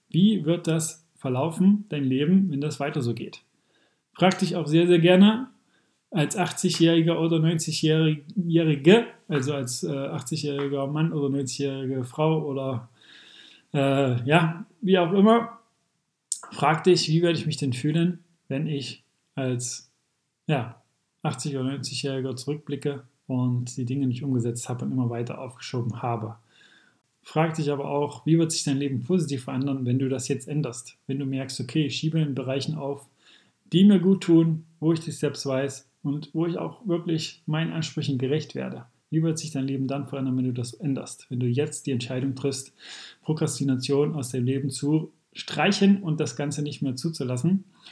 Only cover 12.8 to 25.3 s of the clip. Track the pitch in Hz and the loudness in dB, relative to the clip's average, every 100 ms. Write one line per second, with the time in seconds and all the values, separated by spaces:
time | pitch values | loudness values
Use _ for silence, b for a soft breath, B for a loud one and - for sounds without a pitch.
12.8 | - B B B B B B B B 147 | -10 B B B B B B B B 0
13.8 | 139 135 135 123 123 160 165 - - _ | 2 4 2 0 4 4 4 -2 -12 _
14.8 | 190 185 170 196 208 233 233 - _ _ | 2 4 4 6 6 6 2 -10 _ _
15.8 | _ _ _ _ _ - - - 143 160 | _ _ _ _ _ -10 -10 0 2 4
16.8 | 185 175 - 160 175 165 156 - 139 123 | 4 4 4 2 4 0 -2 -2 -2 -2
17.8 | 151 156 170 170 _ _ _ 135 156 139 | -2 2 0 -2 _ _ _ -4 -2 -4
18.8 | 123 - _ _ _ - 131 123 120 - | -6 -14 _ _ _ -6 -2 -2 -4 -10
19.8 | - _ _ _ _ _ - 147 113 - | -16 _ _ _ _ _ -4 -2 -4 -12
20.8 | _ _ _ _ 156 - 151 135 131 107 | _ _ _ _ -6 -4 -6 -4 -4 -4
21.8 | - - 139 135 131 123 - 151 - 139 | -8 -6 -6 -4 -6 -6 -8 -8 -8 -6
22.8 | 147 139 - _ - 127 123 123 120 - | -6 -8 -12 _ -6 -2 0 -2 -4 -6
23.8 | 120 135 131 123 143 127 117 120 - 123 | -4 -2 -2 -2 -2 -2 -2 -6 -8 -8
24.8 | 135 131 120 117 120 | -4 -2 -2 -2 -6